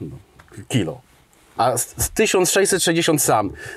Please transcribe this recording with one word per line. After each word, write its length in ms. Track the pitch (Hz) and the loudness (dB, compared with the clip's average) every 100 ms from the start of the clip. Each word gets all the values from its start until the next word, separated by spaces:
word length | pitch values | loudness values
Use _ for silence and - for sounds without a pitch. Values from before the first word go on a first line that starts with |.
no, 160 | 76 67 - - - - - | -14 -14 -20 -20 -20 -20 -4
kilo. 320 | 113 80 - - _ _ _ _ - | -2 -2 -6 -16 _ _ _ _ -2
A 220 | 123 117 | 0 0
z, 260 | - - | -4 -6
z 60 | - | -4
tysiąc 400 | - 220 190 180 | 0 2 2 2
sześćset 320 | 196 196 185 | 2 2 2
sześćdziesiąt 400 | 180 165 160 151 | 0 2 2 2
sam, 280 | - 117 98 - - | 2 2 0 -6 -14